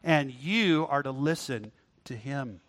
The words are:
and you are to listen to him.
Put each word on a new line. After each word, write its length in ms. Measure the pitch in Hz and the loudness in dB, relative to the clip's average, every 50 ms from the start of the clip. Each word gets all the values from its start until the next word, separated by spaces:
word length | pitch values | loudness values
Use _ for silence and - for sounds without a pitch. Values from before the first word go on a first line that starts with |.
and 300 | - 170 160 151 143 135 | 4 4 4 4 4 0
you 540 | 123 123 135 165 202 233 220 185 160 151 160 - | -8 -8 -4 0 2 4 4 4 4 4 2 2
are 140 | 139 143 | 0 0
to 80 | 139 135 | 0 -2
listen 600 | 131 131 143 156 165 160 - - 131 110 104 107 _ _ _ _ _ _ _ | -2 0 0 0 0 0 -4 -6 -6 -6 -6 -10 _ _ _ _ _ _ _
to 120 | - 135 | -14 -14
him. 460 | 113 107 135 139 139 131 120 98 85 _ | -10 -8 -6 -6 -6 -6 -8 -10 -14 _